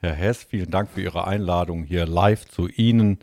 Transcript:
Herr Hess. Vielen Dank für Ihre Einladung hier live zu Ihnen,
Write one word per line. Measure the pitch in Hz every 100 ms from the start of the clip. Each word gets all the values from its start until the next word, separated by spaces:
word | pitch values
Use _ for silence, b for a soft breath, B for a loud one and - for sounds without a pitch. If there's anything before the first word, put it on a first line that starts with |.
Herr | 87
Hess. | 76 98 120 -
Vielen | 104 87
Dank | 92 104
für | -
Ihre | 92 90 95
Einladung | 104 90 87 85 85
hier | 76 87 82
live | 85 101 107 -
zu | - 87
Ihnen, | - 113 117 107 95